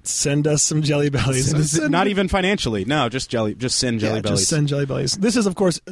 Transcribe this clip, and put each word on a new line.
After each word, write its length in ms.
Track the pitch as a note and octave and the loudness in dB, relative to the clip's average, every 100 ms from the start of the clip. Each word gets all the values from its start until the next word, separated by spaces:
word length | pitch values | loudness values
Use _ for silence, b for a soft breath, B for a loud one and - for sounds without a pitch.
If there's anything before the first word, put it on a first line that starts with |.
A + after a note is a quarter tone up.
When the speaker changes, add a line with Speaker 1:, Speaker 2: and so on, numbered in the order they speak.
Speaker 1:
Send 440 | - - D3 C#3+ D3 | -6 -2 0 2 2
us 160 | D3 | 2
some 180 | - D#3 | 2 0
Jelly 300 | D3 D3 D3 | 0 2 0
Bellies. 400 | C#3 A2 C3 C#3 | 0 0 0 2
Speaker 2:
Send 120 | D3+ | 2
us, 80 | D3+ | 0
Speaker 1:
Send 180 | D#3 D4+ | 0 2
Speaker 2:
not 140 | F3 G3 | 2 2
Speaker 1:
it. 40 | |
Speaker 2:
even 160 | G3 F#3+ | 0 0
financially. 580 | G3 F3+ G#3 B2+ G#2+ G2 | 0 0 0 0 -2 0
No, 240 | D3+ A#2+ | 0 0
just 180 | B2+ - | -2 -4
jelly, 260 | A#2 G#2+ | -2 -2
just 220 | G2+ B2 - | -2 -4 -2
send 220 | B2+ A2+ | 0 0
Jelly 160 | G#2+ A2 | 0 -2
Speaker 1:
Yeah, 40 | |
Speaker 2:
Bellies. 160 | G#2 G2+ | 0 0
Speaker 1:
just 80 | F#2+ | 0
send 180 | D#3 D3 | 0 0
Jelly 180 | C#3+ C#3 | 0 -2
Bellies. 320 | C3+ C3+ - | -2 -4 0
This 180 | G#3 A#3 | 0 2
is, 80 | |
of 120 | G3+ F3+ | 0 2
course, 220 | F#3+ - - | 0 0 -6